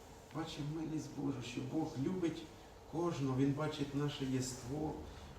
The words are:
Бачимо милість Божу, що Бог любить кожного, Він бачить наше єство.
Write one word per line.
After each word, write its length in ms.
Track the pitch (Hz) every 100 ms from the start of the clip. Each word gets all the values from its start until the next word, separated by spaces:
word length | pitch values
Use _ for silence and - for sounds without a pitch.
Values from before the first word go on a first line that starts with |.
| - - -
Бачимо 320 | 147 156 - 143
милість 360 | 160 151 151 131 -
Божу, 260 | 139 123
що 180 | - 135 127
Бог 160 | 156 151 127 151
любить 360 | 185 165 - - - - - -
кожного, 460 | 156 170 131 135 127
Він 140 | 139
бачить 420 | 143 151 - 139
наше 300 | 139 147 -
єство. 680 | 131 131 127 - 120 147 156 - - - -